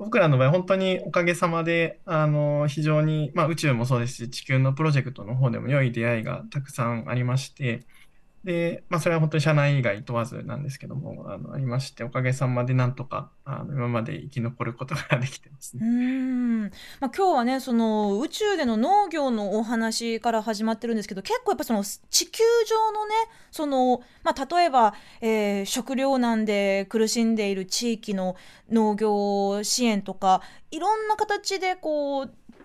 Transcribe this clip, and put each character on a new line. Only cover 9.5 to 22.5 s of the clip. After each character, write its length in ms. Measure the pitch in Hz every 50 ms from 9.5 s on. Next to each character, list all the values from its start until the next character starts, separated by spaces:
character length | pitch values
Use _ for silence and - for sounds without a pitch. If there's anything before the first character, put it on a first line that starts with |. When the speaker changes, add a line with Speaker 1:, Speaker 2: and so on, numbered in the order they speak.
| 151
Speaker 1:
内 260 | 147 143 143 143 139
外 220 | 120 110 101 104 -
問 120 | - 120
わ 80 | 117 113
ず 180 | - 113 107 -
な 120 | - 113
ん 60 | 139
で 80 | 147 135
す 80 | 131
け 80 | - -
ど 80 | - -
も、 300 | 139 - - - - 151 -
あ 60 | - -
の、 160 | - - -
あ 20 |
り 80 | 143 135
ま 140 | 123 120 131
し 100 | 131 -
て、 140 | - - 113
お 80 | 120
か 100 | - 131
げ 100 | 127 127
さ 160 | 131 - 139
ま 160 | 127 123 120 123
で 120 | 127 131
な 100 | 127 127
ん 80 | 127 131
と 100 | - 123
か、 280 | - - - - - _ - -
あ 200 | 143 139 - -
の、 100 | - 143
今 140 | 131 120
ま 160 | 120 120 113 113
で 160 | - - 160
生 100 | 147 151
き 100 | - 123
残 260 | 113 120 127 - -
る 100 | 143 139
こ 100 | - 135
と 80 | 135 139
が 240 | 131 - - 156
で 80 | 123 123
き 140 | 131 - -
て 100 | - -
ま 80 | - -
す 160 | - - -
ね。 60 | - 220
Speaker 2:
う 60 | 233
ー 20 | 240
ん。 640 | 240 247 254 262 262 254 262 254 247 247 240 226 226 214 190 - - - - - -
ま 80 | 277
あ、 40 | 247
今 220 | - - 392 370 330
日 20 |
は 60 | 262 233
ね、 160 | 247 262 269
そ 140 | 254 262 233
の、 460 | 233 226 220 214 214 208 208 196 202
宇 100 | 277 320
宙 260 | - - 427 415 403
で 100 | 330 294
の 120 | 240 226
農 300 | 214 233 330 392 415 415 359
業 220 | 311 320 277 262
の 260 | 233 214 208 196 196
お 60 | 220 226
話 560 | 214 247 226 226 226 220 - 233 233 226 220
か 120 | - 240
ら 120 | 226 220 208
始 200 | 233 220 202 220
ま 100 | 226 226
っ 40 |
て 80 | 220 -
る 80 | 233 233
ん 20 |
で 60 | 214
す 80 | 202 -
け 60 | 202
ど、 80 | 185 196
結 160 | - 440 494 -
構 100 | - -
や 20 |
っ 20 |
ぱ 60 | 240 302
そ 100 | - 233
の、 100 | 202 202
地 460 | 202 - - - _ - - - -
球 140 | - - 440 466